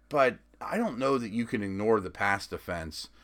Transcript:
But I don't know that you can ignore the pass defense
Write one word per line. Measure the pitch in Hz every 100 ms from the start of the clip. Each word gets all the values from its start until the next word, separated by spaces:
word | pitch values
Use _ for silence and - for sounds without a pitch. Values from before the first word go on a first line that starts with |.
| -
But | 147 127 107 _ -
I | - 190
don't | 226 120
know | 135 135
that | 113
you | 113
can | 113 120
ignore | 101 95 110 110
the | 90
pass | - 101 98 -
defense | 87 - 85 82 - - -